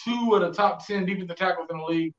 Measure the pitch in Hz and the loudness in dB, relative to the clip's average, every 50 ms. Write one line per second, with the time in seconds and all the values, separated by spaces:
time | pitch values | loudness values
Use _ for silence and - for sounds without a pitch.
0 | - 233 240 240 233 226 208 190 175 170 - 208 208 208 - - - - 202 196 | -6 -4 -2 0 2 4 4 4 4 2 2 2 2 2 2 0 -6 -4 -2 -2
1 | 180 185 196 185 180 170 170 - 190 185 175 170 165 165 170 165 160 165 165 165 | -2 -2 -2 -4 -6 -6 -4 -2 0 0 0 -2 -4 -8 -8 -6 -4 -2 0 0
2 | 165 160 - | 0 -2 -4